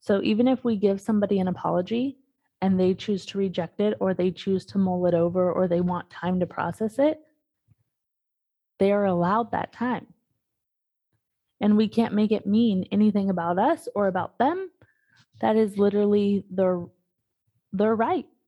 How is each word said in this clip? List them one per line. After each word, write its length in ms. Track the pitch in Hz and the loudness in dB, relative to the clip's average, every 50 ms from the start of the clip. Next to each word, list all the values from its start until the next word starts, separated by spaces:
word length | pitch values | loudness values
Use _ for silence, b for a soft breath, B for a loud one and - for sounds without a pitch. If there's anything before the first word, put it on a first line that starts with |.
So 200 | _ - 208 196 - | _ 0 0 0 2
even 240 | - 214 208 240 | 0 0 2 2
if 160 | 254 262 247 - | 2 2 0 0
we 140 | 247 226 | -2 -2
give 240 | 202 190 202 196 196 | 0 0 0 0 0
somebody 380 | - - 220 208 202 196 202 196 | -2 -2 0 0 0 0 0 0
an 100 | 185 185 | 0 0
apology 680 | 180 - - 170 165 175 180 180 220 233 254 277 262 _ _ _ _ _ _ _ _ _ | -2 -2 -2 -2 0 -2 -2 -2 -4 -4 -4 -4 -6 _ _ _ _ _ _ _ _ _
and 180 | - 190 190 185 | 0 0 2 2
they 140 | 185 180 190 | 2 2 0
choose 320 | 190 - - 208 190 - | -2 -2 -4 -4 -4 -4
to 140 | - - 196 | -8 -6 -4
reject 420 | 196 196 180 - 170 160 _ - | -4 -4 -2 -4 -6 -6 _ -2
it, 140 | 208 214 208 - | -2 -2 -2 -2
or 120 | 196 190 185 | -2 -2 -2
they 180 | 185 180 190 | 0 -2 -2
choose 360 | 180 - - - 190 190 - | -2 -4 -4 -2 -2 -2 -4
to 100 | - - | -4 -2
mull 300 | 202 196 185 180 180 180 | 0 0 0 0 0 0
it 80 | 175 170 | 2 2
over, 360 | 165 170 175 175 185 180 180 | 2 2 2 2 0 0 0
or 160 | - - 185 | 2 0 0
they 140 | 180 175 170 | 0 2 0
want 300 | 180 180 180 175 - _ | 0 0 -2 -4 -8 _
time 300 | - - - 175 185 185 | -16 -8 -4 -2 -2 -2
to 60 | 175 | -2
process 520 | - - - 160 170 170 - 220 220 214 - | -4 -4 -6 -6 -6 -4 -4 -6 -6 -2 0
it, 200 | 269 302 311 311 - _ _ _ _ _ _ _ _ _ _ _ _ _ _ _ _ _ _ _ _ _ _ _ _ _ _ _ _ _ _ _ | 0 0 0 -2 -10 _ _ _ _ _ _ _ _ _ _ _ _ _ _ _ _ _ _ _ _ _ _ _ _ _ _ _ _ _ _ _
they 140 | 196 196 202 | 2 2 2
are 140 | 208 202 | 2 2
allowed 460 | 196 185 175 175 175 202 226 240 214 - | 2 2 2 2 2 0 0 -2 -2 -4
that 200 | 170 170 - - | -6 -6 -6 -8
time. 360 | - 233 247 247 - - _ - _ _ _ _ _ _ _ _ _ _ _ _ _ _ _ _ _ _ _ _ _ _ _ _ _ _ _ _ _ - | -6 -6 -4 -4 -6 -8 _ -20 _ _ _ _ _ _ _ _ _ _ _ _ _ _ _ _ _ _ _ _ _ _ _ _ _ _ _ _ _ 0
And 160 | 208 214 208 | 2 4 4
we 100 | 220 202 | 2 2
can't 240 | - - 226 - - | 2 0 0 0 2
make 200 | 208 214 202 214 | 0 0 2 0
it 140 | 202 - | -2 -2
mean 400 | - 202 220 240 233 202 185 - - - | 0 0 2 2 2 0 -2 -4 -2 0
anything 380 | 202 214 214 196 208 196 196 | 2 2 2 2 2 0 0
about 280 | 190 175 165 170 175 180 | -2 -2 -2 -2 0 2
us 300 | 202 269 339 311 - - - | 2 2 0 -2 -4 -8 -4
or 140 | 202 208 196 | -2 0 0
about 300 | 185 185 170 - _ _ | 0 -2 -4 -6 _ _
them. 320 | 226 269 339 370 381 359 _ _ b b b b b b b b b b _ - | 0 0 0 -2 -6 -10 _ _ b b b b b b b b b b _ -4
That 160 | - 220 220 | -2 0 2
is 220 | 220 220 208 196 202 | 2 2 2 2 2
literally 680 | 202 202 196 208 208 208 208 208 202 202 202 196 190 _ | 2 2 2 2 2 2 2 2 2 2 0 -2 -4 _
their, 340 | 185 185 190 185 185 175 165 - _ _ _ _ _ _ _ _ _ _ _ _ _ _ _ _ - | -4 0 0 0 0 -2 -4 -10 _ _ _ _ _ _ _ _ _ _ _ _ _ _ _ _ -4
their 240 | 190 202 220 226 | 0 0 0 2
right. 300 | 208 226 247 359 339 - _ _ _ _ | 0 0 -2 -2 -4 -4 _ _ _ _